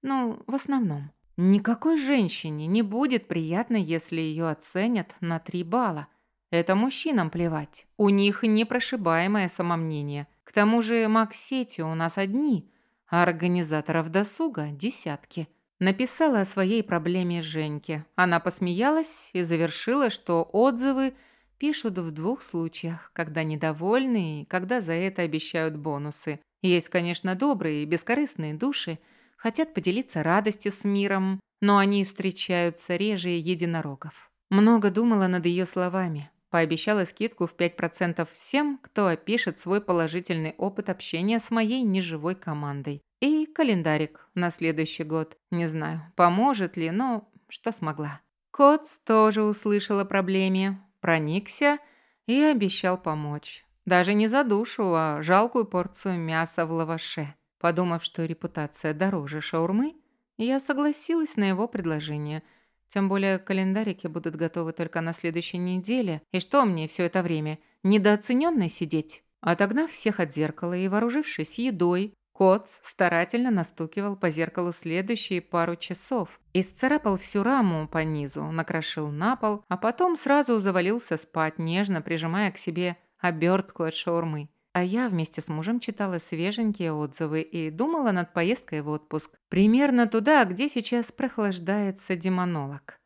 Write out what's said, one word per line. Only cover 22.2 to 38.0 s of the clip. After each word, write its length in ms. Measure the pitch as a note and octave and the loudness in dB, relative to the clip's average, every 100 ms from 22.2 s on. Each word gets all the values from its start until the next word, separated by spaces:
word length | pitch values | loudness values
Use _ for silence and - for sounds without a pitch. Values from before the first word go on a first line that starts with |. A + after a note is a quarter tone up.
| E3+ C4+ | -4 -4
случаях, 680 | - F3 E3 - E3 E3 - | -6 -6 -6 -6 -8 -8 -12
когда 300 | - D#3+ D#3 | -8 -6 -4
недовольны 1000 | D#3 D#3 D#3+ D#3 F3+ A#3+ C4+ A#3 E3 D3+ | -2 -2 -2 -2 0 0 2 0 -2 -6
и 20 | |
когда 360 | - F#3 F#3 B3 | -6 -6 -2 -4
за 120 | E3+ | -2
это 300 | E3 F#3+ F#3+ | -2 -2 -2
обещают 540 | E3+ D#3 - E3+ D#3+ D3+ | -4 -4 -4 -4 -4 -4
бонусы. 640 | D3+ C#3+ D3 - - D3 _ _ | -6 -6 -6 -8 -8 -10 _ _
Есть, 260 | F#3+ F3 E3 | 2 2 2
конечно, 460 | F3+ E3+ F3 F#3+ | -2 -2 -4 -4
добрые 480 | F#3 C#4 A3+ E3 D3+ | 0 0 0 -2 -4
и 20 | D3+ | -2
бескорыстные 680 | E3 - B3 D4 - D#3 | -2 0 -2 -2 -4 -6
души, 460 | D#3 B3+ C#4 - D#3+ _ _ _ _ | -4 -4 -2 -6 -10 _ _ _ _
хотят 380 | A3+ A3+ D#4+ | -6 -2 -2
поделиться 480 | G#3 F3+ G3+ C4 E3+ | 0 0 -2 -2 -2
радостью 480 | D#3 F#3 G#3+ G#3+ G3+ | 2 2 2 -4 -6
с 140 | G3 | -4
миром, 560 | G3+ G3+ G3+ G3 F#3+ F#3+ _ _ | -2 0 0 0 0 -4 _ _
но 180 | G3+ G3+ | 4 4
они 260 | G3 G3+ | 4 2
встречаются 880 | G3 - F#3+ F#3 - F3+ F3 E3+ - | 0 -2 -4 -4 -2 0 0 -2 -4
реже 360 | F3 G#3 G3+ F3 | -2 0 -2 -2
единорогов. 1000 | F3 D#3+ F3+ E3+ E3 D#3 C3+ D#3 - - _ _ | -2 -2 -2 -2 -2 -4 -10 -14 -18 -20 _ _
Много 400 | G3 G#3+ A#3 G3+ | 6 8 6 4
думала 360 | G3 A#3 G#3+ F#3 | 2 2 4 4
над 180 | F3+ E3+ | 2 2
её 200 | F3 F3+ | 0 0
словами. 640 | F#3 F3+ F#3 F3+ D3+ C#3+ _ _ | -2 -2 -2 -4 -6 -10 _ _
Пообещала 540 | E3+ D#3+ D#3+ - G#3+ | 0 2 0 0 0
скидку 420 | F3 - A3+ - E3+ | 0 -2 -6 -2 -4
в 80 | |
пять 220 | - F3 E3+ | 0 -2 0
процентов 540 | E3+ - | -6 -2